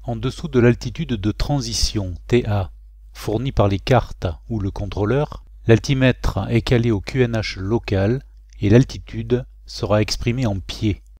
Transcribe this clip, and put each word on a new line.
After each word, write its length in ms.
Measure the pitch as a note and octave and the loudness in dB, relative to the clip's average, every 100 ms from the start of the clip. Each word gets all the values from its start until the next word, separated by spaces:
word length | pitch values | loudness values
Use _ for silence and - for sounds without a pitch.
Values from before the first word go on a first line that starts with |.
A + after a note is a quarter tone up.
En 140 | - | -8
dessous 320 | A2+ B2+ - D#3+ | -6 -6 -6 -2
de 120 | C3 | 4
l'altitude 540 | A#2+ A#2+ B2+ - E3 | 4 4 -4 -6 -6
de 180 | A2+ G#2 | -2 -2
transition, 840 | - - C#3+ A#2 G#2 - G#2+ F#2 F2 | -2 -2 -2 -2 -2 -2 -2 -6 -8
T 220 | - A#2+ A#2+ | 0 2 2
A, 240 | G2+ F#2+ - - - - | -2 -2 -10 -20 -20 -20
fournie 380 | - - G#2+ C3+ | -10 -4 -2 -2
par 160 | - G2+ | 2 2
les 100 | G2 | 2
cartes 480 | - B2 - - F#2+ E2 - | 2 2 2 -6 -6 -6 -8
ou 100 | A2+ | -4
le 120 | G2 | -4
contrôleur, 720 | - G2+ F#2 G#2 C3 D3 - - - - | -6 -8 -4 0 0 -2 -8 -18 -6 4
l'altimètre 720 | A2+ - C3+ C3 - - - A2+ | 4 4 2 4 2 -2 -2 0
est 140 | A2+ | 0
calé 260 | - B2 A#2 | 2 2 2
au 120 | G#2 | -2
Q 200 | - C3+ | -2 0
N 120 | B2 | 0
H 260 | A2+ G2+ F#2+ | 0 -4 -6
local 640 | F#2+ A2+ - F#2+ G2 C3 - - - - | -2 -2 0 0 2 0 -6 -20 -20 -4
et 100 | G2+ | 6
l'altitude 720 | A#2 C3+ G2 - A2+ A#2 B2 - - - | 6 6 -4 -12 -10 -2 -2 -2 -18 -18
sera 340 | - G2+ G#2+ | -8 0 0
exprimée 460 | G#2+ - A#2+ A#2+ A#2+ | 2 0 -2 0 -2
en 120 | F#2+ | -2
pieds. 440 | - - G#2+ F2+ - | -8 -4 -4 -4 -10